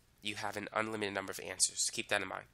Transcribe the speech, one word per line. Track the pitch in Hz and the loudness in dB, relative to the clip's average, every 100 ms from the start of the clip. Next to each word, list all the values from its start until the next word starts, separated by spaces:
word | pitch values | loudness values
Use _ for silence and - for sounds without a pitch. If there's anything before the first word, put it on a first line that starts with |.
| - - | -20 -10
you | 104 104 | -8 -4
have | 107 104 | -4 -2
an | 104 | 0
unlimited | 107 110 107 104 | 2 2 2 0
number | 98 95 | 0 -2
of | 92 | -4
answers. | 92 92 - - - | -4 2 2 4 0
Keep | - - | 0 2
that | 104 | 2
in | 95 | 2
mind. | 95 101 | -4 -8